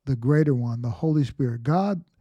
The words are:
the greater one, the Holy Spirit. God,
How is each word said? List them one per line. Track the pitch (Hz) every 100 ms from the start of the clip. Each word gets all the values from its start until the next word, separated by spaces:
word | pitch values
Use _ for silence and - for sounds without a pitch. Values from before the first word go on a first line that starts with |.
| 135
the | 123
greater | 123 151 147 127
one, | 120 117
the | 120
Holy | - 160 151
Spirit. | 120 - 127 117
God, | 117 170 202 185 - _